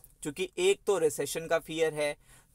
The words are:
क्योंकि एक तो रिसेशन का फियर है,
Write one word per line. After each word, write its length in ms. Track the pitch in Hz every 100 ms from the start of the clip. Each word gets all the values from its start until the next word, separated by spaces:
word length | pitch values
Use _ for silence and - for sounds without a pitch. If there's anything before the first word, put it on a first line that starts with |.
| - _
क्योंकि 260 | 156 143 190 -
एक 200 | 185 196 -
तो 100 | 196
रिसेशन 480 | 160 143 139 165 165
का 120 | 165
फियर 340 | - 160 160
है, 220 | 151 147 147 _ - _